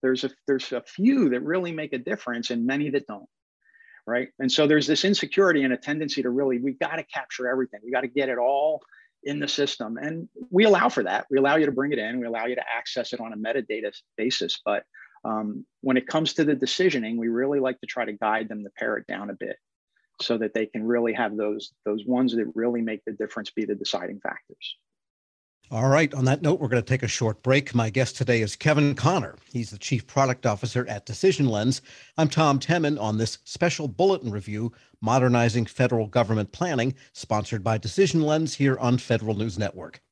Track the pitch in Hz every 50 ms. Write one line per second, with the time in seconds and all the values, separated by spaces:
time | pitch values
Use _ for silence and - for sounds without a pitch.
0 | - 131 131 127 - 131 - _ _ - 139 131 - - 131 123 - - - -
1 | 190 240 277 269 220 147 123 123 135 147 165 185 180 170 165 160 156 - - 127
2 | 120 - - 104 - - 120 117 117 - 123 117 117 123 135 143 147 147 131 139
3 | - - 107 101 - - _ _ _ _ _ _ _ _ _ _ - _ - -
4 | _ - 117 123 131 - _ _ 135 131 123 - 151 143 151 151 143 - - -
5 | - 190 202 - - 135 - - 196 185 170 147 135 131 123 123 - - 147 156
6 | 156 143 - 143 127 123 120 131 139 135 131 120 123 139 131 _ - - 156 160
7 | - _ - 151 131 - - - 127 123 131 131 131 123 - 104 107 120 131 123
8 | 135 127 120 139 139 131 127 120 120 123 139 139 147 156 156 147 _ _ - -
9 | _ _ _ _ - 139 143 147 143 143 - - 143 135 - - 120 110 117 123
10 | - - 165 165 170 - _ - - - 185 180 214 214 202 175 - - - -
11 | 104 90 92 110 - _ 139 135 135 139 147 160 156 147 131 123 139 143 147 123
12 | 107 110 120 127 120 117 113 113 110 120 123 120 - - 117 117 - - - 127
13 | 117 - - 120 117 113 110 104 110 110 120 135 113 _ 110 113 110 104 - -
14 | _ _ _ - 107 127 123 - - 82 - - _ - 104 101 - _ _ -
15 | - - _ _ _ 110 110 107 107 104 104 - - _ _ _ - 135 127 127
16 | 127 - - 156 160 151 - - 160 143 147 127 139 131 - - 185 185 151 131
17 | 113 107 117 117 113 117 113 117 131 135 147 143 131 131 127 _ - - - 127
18 | 117 107 107 101 - 107 107 110 110 107 107 107 104 98 _ - 113 113 110 -
19 | - - - 98 101 104 101 101 - - - - _ _ _ _ _ _ _ _
20 | _ _ _ _ - - 120 110 113 104 - 113 110 107 _ 113 107 113 120 120
21 | 117 117 110 120 120 107 104 107 107 104 104 107 101 - _ _ _ 107 104 110
22 | 104 120 127 123 131 127 113 117 107 - - 110 113 120 120 120 113 110 110 101
23 | _ - 104 - 107 104 - 117 107 - _ - 110 98 104 98 95 - - 98
24 | 90 90 - - _ - - - _ _ - _ - - - _ _ _ _ _
25 | _ _ _ _ _ _ _ _ _ _ _ _ _ _ 131 110 120 135 135 151
26 | 165 143 143 139 127 131 131 - - 147 170 185 151 120 123 123 113 - 131 131
27 | - 110 - - 120 110 104 - _ 127 131 143 143 - - 120 113 110 98 131
28 | 131 - - - 131 - 120 117 110 104 - - - 151 151 143 147 143 139 -
29 | - 147 185 185 113 85 - - _ _ - 123 117 104 104 101 - - 135 113
30 | - _ - 139 139 131 123 - - 123 107 101 - 117 - 123 123 113 107 101
31 | _ - 110 - - 190 180 - 143 127 110 104 107 123 135 - _ - - -
32 | - - _ - 160 143 - - 160 151 139 135 - - 165 175 160 147 151 127
33 | 104 107 110 107 113 110 - - _ - - - 180 - 127 - 156 139 101 -
34 | 175 196 196 - - 120 101 104 95 - 104 104 113 117 - _ _ _ _ _
35 | - 110 120 135 127 127 120 120 117 117 104 120 113 107 - - 131 123 127 117
36 | 110 101 - 127 117 98 113 110 104 101 - - 175 180 156 123 117 135 135 -
37 | - _ _ - - - 110 107 104 - - 110 92 117 110 107 - 107 - -
38 | 196 180 - 165 156 151 151 160 160 151 - - 139 139 131 - 131 123 123 127
39 | - - 117 110 110 107 110 101 107 113 95 87 107 98 - 92 82 - - -
40 | _ _